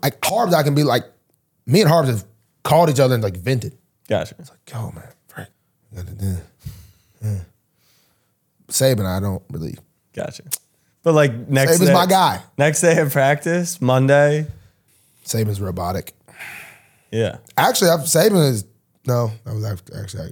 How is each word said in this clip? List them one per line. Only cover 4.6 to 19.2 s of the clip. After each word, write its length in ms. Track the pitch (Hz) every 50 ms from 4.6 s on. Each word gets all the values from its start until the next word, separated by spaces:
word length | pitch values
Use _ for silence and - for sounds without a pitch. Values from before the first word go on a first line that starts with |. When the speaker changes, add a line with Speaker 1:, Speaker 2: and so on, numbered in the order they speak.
| _ - -
Speaker 1:
"Yo, 180 | 117 110 -
man, 140 | - 82 - - - _ _ _
Frank, 220 | - - - - _ _ _ _ _ _ _ _ 104
we 60 | 92 90
gotta 120 | 85 95
do, 200 | 101 98 98 92 85 - - _ _ _ - - - - - _ _ _ _ _ _ 107
yeah." 180 | 107 101 95 85 - _ _ _ _ _ _ _ _ _ _ _ _ _ _ _ _ _ _ _ _ _ _ _
Saban, 400 | _ - - 131 135 127 104 101
I 140 | 92 90 95
don't 220 | 98 101 92 90 - _
really. 280 | - 82 80 73 - - - _ _ _ _ _ _
Speaker 2:
Gotcha. 280 | - - - - - - - - - - _ _ _ _ _ _ _ _
But, 100 | 165 160
like, 340 | 151 147 139 113 117 123 -
next 280 | 139 131 135 156 165 170
Speaker 1:
Saban's 80 | 185
Speaker 2:
day, 80 | 170 180
Speaker 1:
my 120 | 180 175
guy. 360 | 185 190 190 180 147 107 90 - _ _ -
Speaker 2:
next 220 | 139 156 151 - 180
day 160 | 170 165 165
of 140 | 160 143 135
practice, 680 | 143 131 139 147 151 - 165 170 180 175 170 - -
Monday. 640 | - 123 127 131 131 135 143 143 147 147 147 156 156 151 - - - _ _ _ _ _ _ _ _ _ _ _ _
Speaker 1:
Saban's 360 | - - 113 110 107 101 98
robotic. 520 | 101 92 87 92 90 87 92 - - - - _ _ _ - - - - - - - - - _ _ _ _ _ _ _ -
Speaker 2:
Yeah. 260 | 110 113 98 - - - - -
Speaker 1:
Actually, 340 | - 143 208 247 - 202 170
I've, 100 | 165 170
Saban 500 | 139 - - 160 170 220 202 185 151 139
is, 160 | 127 110 95 - _ _ _ _ _ _ _
no, 240 | - 123 120